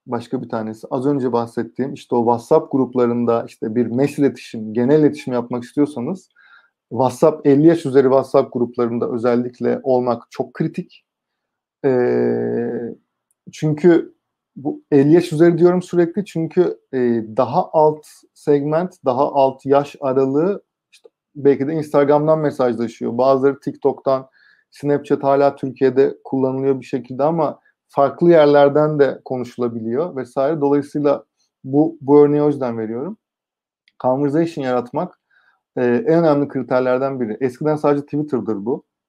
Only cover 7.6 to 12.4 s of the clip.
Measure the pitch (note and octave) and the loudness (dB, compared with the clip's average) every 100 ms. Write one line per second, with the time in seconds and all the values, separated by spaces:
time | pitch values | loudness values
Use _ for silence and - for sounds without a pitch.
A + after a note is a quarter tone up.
7.6 | D#3+ E3 C#3 C3 C3 C3+ B2+ C#3 B2+ B2 | 6 4 2 2 4 2 2 0 0 -2
8.6 | A#2+ A#2+ A#2+ A#2 A2+ B2 A#2+ A#2+ B2 B2 | -4 -2 -2 -2 -4 -2 0 0 -2 -4
9.6 | A#2+ A#2+ C3+ B2+ B2 A#2+ - - B2 - | -4 -4 -2 -2 0 -4 -8 -12 -10 -6
10.6 | D#3+ D#3+ F3 _ _ _ _ _ _ _ | -6 -6 -12 _ _ _ _ _ _ _
11.6 | _ _ C#3 B2+ B2 B2 A#2+ A#2 | _ _ 0 0 0 0 -2 -2